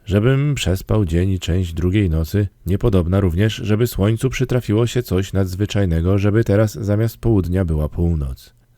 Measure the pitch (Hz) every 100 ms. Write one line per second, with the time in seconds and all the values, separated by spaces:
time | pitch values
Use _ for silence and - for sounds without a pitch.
0 | - 98 113 135 147 135 - 95 - 110
1 | 95 82 95 92 - 87 90 78 90 98
2 | 98 80 80 101 101 _ - 98 120 95
3 | 85 95 95 82 110 - 98 104 120 -
4 | 101 113 131 - 127 123 - 107 120 123
5 | - 92 98 95 95 92 101 101 98 82
6 | 85 101 101 104 117 101 110 - 101 104
7 | 113 - 117 107 85 87 90 78 76 -
8 | 85 82 67 65 - _ _